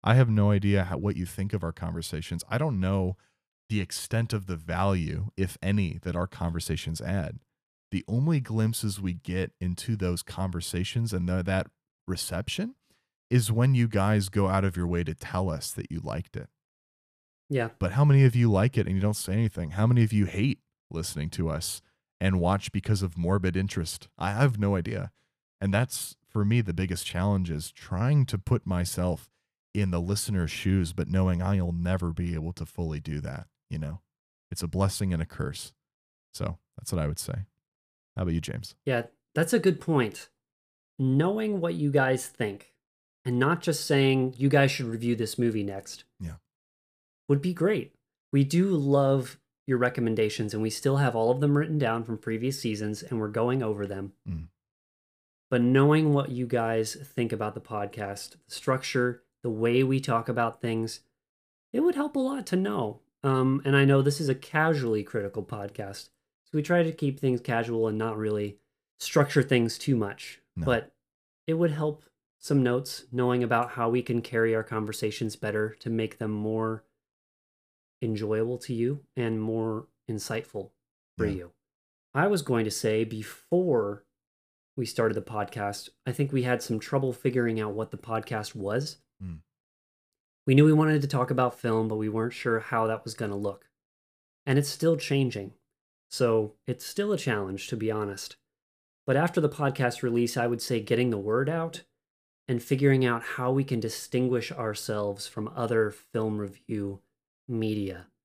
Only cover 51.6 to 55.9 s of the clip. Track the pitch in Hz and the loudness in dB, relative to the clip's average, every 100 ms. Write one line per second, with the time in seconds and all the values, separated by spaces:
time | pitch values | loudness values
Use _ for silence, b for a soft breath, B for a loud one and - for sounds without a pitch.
51.6 | 160 151 123 117 113 110 - 113 123 131 | 2 0 0 0 -4 -6 -4 -4 -4 -4
52.6 | 113 104 107 107 - 117 107 107 117 131 | -4 -4 -4 -6 -6 -4 -4 0 0 0
53.6 | 113 104 98 98 98 _ - 82 82 _ | -2 -2 -4 -6 -10 _ -10 -8 -10 _
54.6 | _ _ _ _ _ _ _ _ _ 127 | _ _ _ _ _ _ _ _ _ 2
55.6 | 120 135 143 | 4 6 6